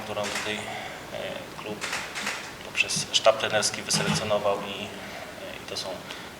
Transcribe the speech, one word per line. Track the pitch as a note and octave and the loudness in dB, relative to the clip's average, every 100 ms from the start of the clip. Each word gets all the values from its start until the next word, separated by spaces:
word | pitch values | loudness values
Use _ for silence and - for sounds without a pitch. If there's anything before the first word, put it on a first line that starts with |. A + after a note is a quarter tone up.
którą | - G#2 G#2 - | -2 -2 0 0
tutaj, | G#2+ G#2+ | 0 -2
e, | - - - - - A2 G2+ - - - | -2 -6 -6 -8 -8 -6 -4 -6 -8 -8
klub | G#2+ G#2 - - - - - - - - - | -8 -4 -2 -2 -4 -4 -2 -4 -6 -8 -4
poprzez | - - - - | 0 2 2 4
sztab | - A2 - | 6 8 8
trenerski | G#2+ G#2+ G2+ - | 6 4 4 2
wyselekcjonował | G2+ - G2+ G2+ G#2+ G#2 G2+ G2+ | 2 2 4 4 4 4 4 2
i, | G2+ G2 | 0 -4
e, | G#2 - - - - - F#2+ - | -6 -8 -8 -8 -10 -8 -8 -8
i | - | -6
to | G2+ | -6
są | F#2+ F2 - - - - | -4 -6 -8 -8 -10 -6